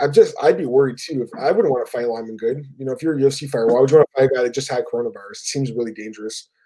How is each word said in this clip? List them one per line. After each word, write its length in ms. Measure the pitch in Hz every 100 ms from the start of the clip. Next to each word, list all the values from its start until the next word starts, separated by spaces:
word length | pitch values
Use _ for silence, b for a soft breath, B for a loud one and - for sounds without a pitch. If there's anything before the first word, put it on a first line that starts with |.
I, 40 |
I'm 80 | 151
just, 200 | 147 - -
I'd 140 | 151 -
be 80 |
worried 320 | 135 131 135 135
too. 240 | - 139
If 80 | 113 -
I 120 | 139
wouldn't 200 | 202 170
wanna 140 | 123
fight 240 | 113 123 120
Lyman 300 | 113 113 110
Good. 260 | 113 143 143 -
You 80 | 131
know, 60 |
if 100 | 127
you're 160 | 160 143
a 20 |
U 60 | 135
F 80 |
C 120 | 135 143
fighter, 200 | 123 113
why 140 | 123
would 100 | 135
you 80 | 156
wanna 80 | - 135
fight 140 | 131
a 20 |
guy 80 | 131
that 100 | 123
just 160 | 123 -
had 160 | 123 113
coronavirus? 420 | 117 120 - 101
It 40 | 104
seems 340 | - 139 127
really 200 | 113 113
dangerous. 560 | 107 107 107 107 - - _